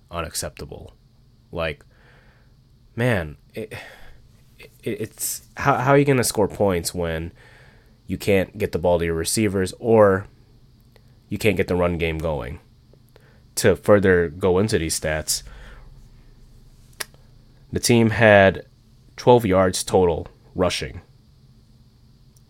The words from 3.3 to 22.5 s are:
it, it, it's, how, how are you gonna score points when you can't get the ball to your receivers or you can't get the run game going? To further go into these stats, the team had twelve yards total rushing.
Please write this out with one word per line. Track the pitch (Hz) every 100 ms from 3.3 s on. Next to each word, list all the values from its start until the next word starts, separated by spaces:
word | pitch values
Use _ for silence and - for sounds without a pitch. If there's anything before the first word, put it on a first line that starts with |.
| 71 _
it, | - 110 - - - - - - _ _ -
it, | - _
it's, | - 107 110 - - - - -
how, | 139 120
how | 127
are | 143
you |
gonna | 143 131
score | 110 - 95
points | - 101 87 -
when | 90 85 80 82 - - - - - _ _ -
you | 95
can't | - 98 87 104
get | 98
the | 87
ball | 87 87
to |
your | 85
receivers | 82 82 - 107 98 92 -
or | 120 113 104 95 98 - _ _ _ _ _ _ _ _ _
you | 104
can't | 113 95
get | 92
the |
run | 90 87 85
game | 82 78
going? | 82 71 60 - - _ _ _ _ _ _ _ _ -
To | 113
further | 87 - 104 98 90 85
go | 85 95 90
into | 107 104
these | 80 -
stats, | 80 78 78 - - - - - - - - - - - - - - - - - - - - - - _ -
the | -
team | - 120 113
had | 107 113 101 95 82 - _ _ _ - -
twelve | - 123 113
yards | 92 92 90
total | - 104 90 80 82 - _
rushing. | - 90 - 76 87 - _ _ _ _ _ _ _ _ _ _ _ _ _ _